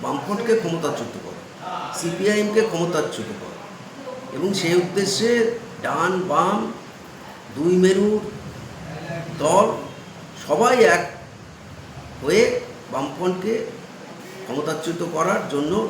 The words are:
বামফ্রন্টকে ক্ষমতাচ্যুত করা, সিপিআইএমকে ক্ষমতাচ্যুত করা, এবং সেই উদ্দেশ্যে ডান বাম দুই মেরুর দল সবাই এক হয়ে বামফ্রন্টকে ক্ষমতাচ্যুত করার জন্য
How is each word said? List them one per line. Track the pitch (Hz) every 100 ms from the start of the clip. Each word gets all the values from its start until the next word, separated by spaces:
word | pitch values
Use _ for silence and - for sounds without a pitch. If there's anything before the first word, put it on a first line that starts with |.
বামফ্রন্টকে | 127 143 185 208 233 220
ক্ষমতাচ্যুত | 170 165 147 123 107 98
করা, | - - - - - - -
সিপিআইএমকে | - 170 180 202 208 208 214
ক্ষমতাচ্যুত | - 165 165 160 - - 104 98
করা, | - - - - - - - - - 135
এবং | 185
সেই | - 165
উদ্দেশ্যে | 180 175 196 196 - 226 240 226 - - -
ডান | 131 147 175 185 160
বাম | 151 180 214 226 - - - - - - - -
দুই | 107 170 185
মেরুর | 185 190 208 214 - - - - - - - - - - - -
দল | 147 190 220 - - - - - - - -
সবাই | 156 240 254
এক | 190 170 - - - - - - - - - - - -
হয়ে | 135 196 254 - - - -
বামফ্রন্টকে | 127 147 151 185 185 202 226 - - - - - - - -
ক্ষমতাচ্যুত | - 135 151 156 170 170 160
করার | 156 170 214 -
জন্য | 143 151 202 220